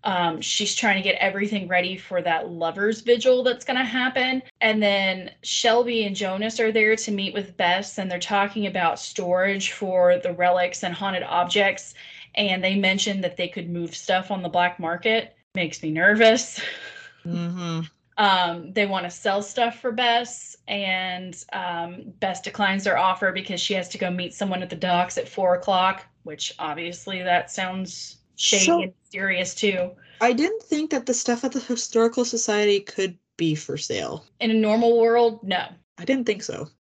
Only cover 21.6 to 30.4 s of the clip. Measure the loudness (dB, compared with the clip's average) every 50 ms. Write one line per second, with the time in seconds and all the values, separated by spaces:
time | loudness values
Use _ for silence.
21.6 | -6 -6 -4 -6 -6 -8 -10 -14 -16 -18 -6 _ -2 -2 -2 -4 -8 -10 -2 0
22.6 | 0 0 0 0 0 2 2 4 4 2 2 2 0 0 0 -2 -6 -6 -6 -4
23.6 | -2 -2 -2 -2 -2 -6 -6 -4 -4 -2 -2 -4 -6 -8 -6 -4 -4 -2 -2 -4
24.6 | -4 -8 -6 -4 0 2 2 2 2 0 -2 -6 -6 -6 -4 0 2 2 2 2
25.6 | 2 2 2 4 4 2 0 -2 -12 _ _ _ _ -16 -10 -8 -10 -10 -8 -6
26.6 | -6 -6 -6 -6 -8 -8 -10 -10 -10 -8 -8 -4 0 2 2 2 2 -2 -6 -6
27.6 | -4 -4 -4 -6 -6 -8 -10 -14 -14 -16 -18 _ _ _ _ -2 2 4 4 6
28.6 | 6 6 4 4 2 -2 -8 _ _ _ -8 -6 -4 -2 -2 -2 -2 -4 -4 0
29.6 | 0 0 2 0 -2 -4 -6 _ -20 -20 -4 0 2 2 4 4